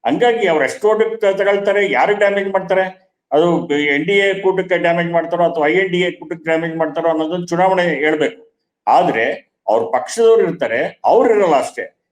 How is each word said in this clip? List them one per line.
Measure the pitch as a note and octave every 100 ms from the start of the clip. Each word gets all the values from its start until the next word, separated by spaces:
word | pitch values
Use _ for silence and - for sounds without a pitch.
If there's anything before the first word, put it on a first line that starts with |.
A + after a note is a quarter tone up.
| -
ಹಂಗಾಗಿ | D4+ A#3+ A3+ G3
ಅವ್ರು | D#3 C3
ಎಷ್ಟು | - G#3
ಓಟ್ | G#3+ A3 A3
ತ-, | G3+ G3
ತಗೊಳ್ತಾರೆ, | G3 G3+ G3+ G3+ G3
ಯಾರಿಗೆ | B2+ E3 G#3
ಡ್ಯಾಮೇಜ್ | G3+ G3+ G3
ಮಾಡ್ತಾರೆ, | F#3+ F3 F#3+ F#3 - _ _ _
ಅದು | C#3+ F3 E3+ C3 C#3+
ಎನ್ | D3 C#3+ E3
ಡಿ |
ಎ | G3+ G3 F#3+
ಕೂಟಕ್ಕೆ | F#3+ F#3 F3+ F3
ಡ್ಯಾಮೇಜ್ | E3+ E3+ E3+
ಮಾಡ್ತಾರೋ | E3+ D#3+ F3
ಅಥವಾ | E3+ E3+ D3+
ಐ |
ಎನ್ | F3+ F#3+
ಡಿ | F3
ಎ | F3+
ಕೂಟಕ್ಕೆ | D#3+ - E3
ಡ್ಯಾಮೇಜ್ | E3 D#3+ E3 D#3+
ಮಾಡ್ತಾರೋ | D#3 D3 E3
ಅನ್ನೋದನ್ನ | D#3 D#3 F3+ F3
ಚುನಾವಣೆ | F3 F#3+ F#3
ಹೇಳ್ಬೇಕು. | F3 D3 D3+ D#3 D3 - - _ _ _ -
ಆದ್ರೆ | C3+ F3+ A2+ B2 F#3 _ _ -
ಅವ್ರ | A2
ಪಕ್ಷದವ್ರು | A3+ - - - A3+ A3+
ಇರ್ತಾರೆ, | F3+ D3+ - B2 E3+ - A2+
ಅವ್ರು | G3 C4 G#3
ಇರಲ್ಲ | F#3 C#3
ಅಷ್ಟೇ. | - - F#2 _ _